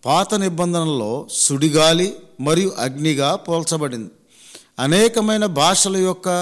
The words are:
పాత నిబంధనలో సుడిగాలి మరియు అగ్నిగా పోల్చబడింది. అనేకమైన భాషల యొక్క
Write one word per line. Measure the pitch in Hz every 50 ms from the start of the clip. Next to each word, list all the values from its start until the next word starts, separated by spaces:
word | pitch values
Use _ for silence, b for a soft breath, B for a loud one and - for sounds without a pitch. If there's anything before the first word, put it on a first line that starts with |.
| -
పాత | 120 143 170 196 196 214 208
నిబంధనలో | 196 190 170 160 180 175 170 170 165 160 151 131 107 104 113 139 - - -
సుడిగాలి | - - - 143 139 143 160 143 156 156 160 165 165 180 196 - - - - _ - 127
మరియు | 143 160 170 196 190 - - 113
అగ్నిగా | 131 131 143 151 156 151 135 139 143 170 202 -
పోల్చబడింది. | - 170 165 160 - 165 160 151 139 123 117 110 - _ _ _ B B B B B B B B B B - 123
అనేకమైన | 139 160 190 220 233 226 233 214 214 220 214 208 208 170 139
భాషల | 147 170 190 - - 202 190 190
యొక్క | 185 185 180 185 - 185 180 175